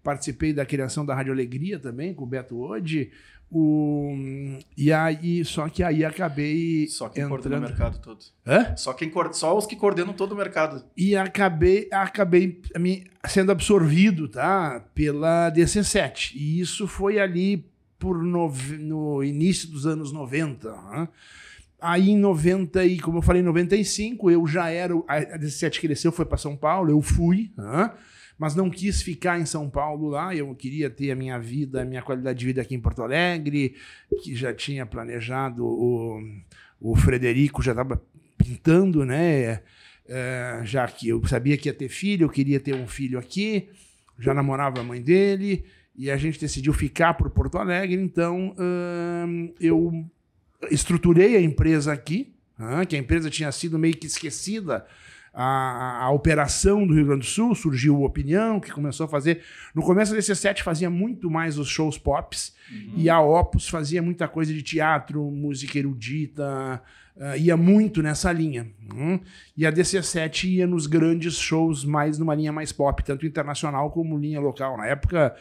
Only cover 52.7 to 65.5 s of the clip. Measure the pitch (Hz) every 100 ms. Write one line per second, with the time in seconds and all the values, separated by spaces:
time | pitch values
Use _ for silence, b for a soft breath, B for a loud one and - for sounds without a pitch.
52.7 | 151 185 151 120 165 156 - 151 131 175
53.7 | 160 160 - 151 - 160 - - 220 180
54.7 | 110 B B B B B - 127 135 131
55.7 | 123 127 123 127 143 165 151 143 - 190
56.7 | 208 196 156 143 135 120 - 233 220 160
57.7 | 131 139 143 139 - 139 175 226 214 -
58.7 | - 147 - 160 147 143 165 B B B
59.7 | 156 160 180 214 214 202 196 202 202 -
60.7 | 160 175 175 214 233 175 160 165 147 143
61.7 | - 156 143 - 143 - - - - -
62.7 | - - - 165 165 151 165 175 - -
63.7 | 170 147 175 170 170 160 165 156 156 139
64.7 | 156 156 151 - 151 147 143 147